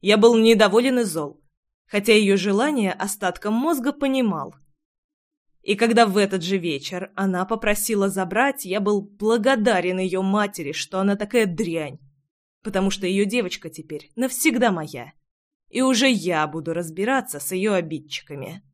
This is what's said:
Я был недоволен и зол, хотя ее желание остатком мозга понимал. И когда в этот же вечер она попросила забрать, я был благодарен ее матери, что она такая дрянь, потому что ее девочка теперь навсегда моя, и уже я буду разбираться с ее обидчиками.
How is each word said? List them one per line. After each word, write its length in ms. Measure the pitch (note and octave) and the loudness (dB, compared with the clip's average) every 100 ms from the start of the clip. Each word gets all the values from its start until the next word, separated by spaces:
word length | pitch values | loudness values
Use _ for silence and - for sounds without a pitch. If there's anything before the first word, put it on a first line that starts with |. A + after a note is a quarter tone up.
Я 160 | F#3+ G#3 | 4 6
был 180 | A3+ A#3 | 8 8
недоволен 600 | A3+ A3+ G#3+ G#3 B3+ B3+ | 6 6 6 4 4 0
и 20 | |
зол, 400 | A3 D#3+ C#3+ - _ _ _ _ | -2 -4 -8 -10 _ _ _ _
хотя 300 | _ G#3 G3+ | _ -4 4
ее 240 | G#3+ G3+ G3 | 4 6 2
желание 540 | F#3 G3 C#4 C#4+ G3+ | 2 2 2 0 -2
остатком 600 | - G3+ - F#3+ F3+ G#3 | -2 -6 -4 -6 -4 -2
мозга 400 | A3 D4 D4+ B3 | 0 0 0 -2
понимал. 640 | D4 C#4 C4 A#3 E3 C3+ - _ _ _ _ _ _ _ _ _ _ | -2 -2 0 0 -2 -8 -14 _ _ _ _ _ _ _ _ _ _
И 140 | - | -4
когда 320 | G3 A#3 A3 A3+ | 0 2 4 4
в 100 | G3 | 4
этот 260 | G3+ F#3+ | 0 0
же 140 | E3+ F#3+ | -2 -2
вечер 560 | E3 C#3+ - F3+ F#3 - | -2 -6 -6 -10 -10 -4
она 280 | G3 F#3 | -2 -2
попросила 640 | F#3+ A3 A3 G#3 - G#3 G3 | -2 -2 -2 -2 0 0 0
забрать, 560 | G3 F#3 G3+ C#4 C4+ | -2 -4 0 0 -2
я 160 | F#3 F#3 | -6 -2
был 220 | G3+ G#3 | 0 -2
благодарен 960 | G3 _ G#3 A3+ A3 C4+ G#3+ G3 F3 F#3 | -4 _ 0 2 2 2 2 2 0 -2
ее 240 | F#3 F#3 | -2 -2
матери, 500 | F#3+ G3+ G#3 G3+ C#3+ | 0 0 -2 -4 -8
что 280 | - - F#3+ | -8 -6 -4
она 140 | G3 | -2
такая 300 | G3+ G#3 A#3+ | -4 -2 0
дрянь, 540 | A3 E3 E3+ E3 D3 - - _ _ _ _ _ | 0 -2 -4 -4 -8 -12 -20 _ _ _ _ _
потому 280 | A3 G3 G3 | -6 0 0
что 160 | G3 F#3+ | -2 -2
ее 200 | G3 G#3 | 0 0
девочка 420 | B3 F#3 - D#3+ | 0 -2 -6 -14
теперь 420 | - D#3 D3 - - | -16 -12 -14 -14 -6
навсегда 560 | B3+ - D#4 A#3 A#3 | -4 0 0 2 0
моя, 400 | F3+ D3+ C3+ A#2+ _ _ _ _ _ _ | 0 -6 -12 -16 _ _ _ _ _ _
и 140 | - | -2
уже 260 | C4 B3 C4+ | 0 4 2
я 380 | A3+ E3 E3 D3+ | 2 0 -2 -2
буду 260 | D#3+ D#3 | -4 -8
разбираться 680 | E3 E3 D#3+ G#3+ C4+ B3+ D3 | -6 -8 -6 -2 -2 -4 -10
с 120 | - | -6
ее 220 | F#3 G#3 | -4 0
обидчиками. 880 | G3 E3 D3+ - - - C#3+ - F#3+ _ | 0 -2 -10 -10 -14 -14 -14 -14 -14 _